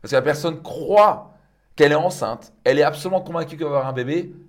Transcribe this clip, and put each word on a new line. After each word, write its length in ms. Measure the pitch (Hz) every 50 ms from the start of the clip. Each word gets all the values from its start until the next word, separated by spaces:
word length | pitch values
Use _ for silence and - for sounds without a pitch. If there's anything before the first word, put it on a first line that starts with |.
| -
Parce 80 | 107
que 60 | 143
la 40 | 131
personne 400 | 127 147 147 147 - 170 160 -
croit 720 | - - - 180 156 160 196 208 208 208 - - - - - _ _ _ _ _ _ _ _
qu'elle 180 | - 151 147 147
est 20 |
enceinte, 580 | 151 165 185 180 - 123 107 117 - - - _ _ _
elle 140 | 123 131
est 60 | 143 147
absolument 380 | 143 143 - - 180 190 185
convaincue 360 | 185 - 170 170 165 - 160
qu'elle 100 | 147 160 147
va 80 | 143
avoir 100 | 139 135
un 60 | 131 127
bébé 420 | 127 123 127 151 170 180 175 - - -